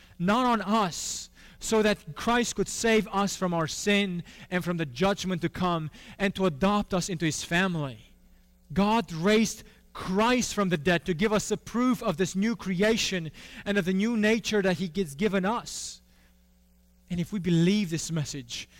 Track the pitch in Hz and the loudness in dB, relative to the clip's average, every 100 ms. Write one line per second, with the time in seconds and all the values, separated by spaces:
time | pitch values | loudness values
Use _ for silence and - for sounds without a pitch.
0 | - - 175 220 254 226 190 220 185 - | -18 -4 0 2 2 0 2 2 0 -2
1 | - - - - - - - 220 214 202 | -8 -8 -12 -20 -20 -12 0 2 4 0
2 | - - - 240 226 - 190 - 226 220 | -4 -6 0 2 0 -2 -4 0 4 4
3 | 196 196 202 - 180 170 156 - 202 202 | 2 0 0 0 -2 0 -2 -2 0 2
4 | 202 175 - - - 180 170 175 156 123 | 2 -4 -8 -16 -6 -4 -2 -2 -4 0
5 | 190 196 185 180 175 - 180 165 156 - | 0 0 -2 -2 -4 -2 0 0 -4 -12
6 | - - 196 190 190 135 190 208 - 185 | -16 -4 -4 0 -2 2 2 2 0 -2
7 | 175 170 165 - - 170 190 170 139 110 | -2 -2 -2 -2 -2 0 0 -2 -6 -8
8 | - - - - _ _ - 156 202 226 | -18 -20 -20 -20 _ _ -6 2 4 2
9 | 175 160 185 214 220 - - - - - | 0 -2 4 4 4 -2 -16 -20 -20 -12
10 | - 190 226 254 - - 196 165 160 170 | -2 2 4 2 0 0 0 2 2 0
11 | - 156 208 208 - 208 - 226 254 233 | 0 0 2 2 0 -6 -4 0 2 2
12 | 226 151 185 185 214 233 185 180 208 233 | 0 -2 -2 0 0 0 -2 2 2 2
13 | - 185 160 - - - 196 202 175 190 | 0 -4 -6 -12 -20 -12 -2 0 2 0
14 | 220 233 214 226 - 214 190 175 185 170 | 2 2 2 2 2 2 2 0 -2 -4
15 | 170 139 214 190 185 233 - - - - | -4 -2 0 0 0 -2 -6 -12 -12 -14
16 | _ _ _ _ _ _ _ _ _ _ | _ _ _ _ _ _ _ _ _ _
17 | - 175 170 208 175 165 170 214 185 160 | -8 -4 -4 -2 2 4 4 4 0 -4
18 | - 160 143 143 120 - - - | -4 -4 -4 -8 -10 -12 -14 -20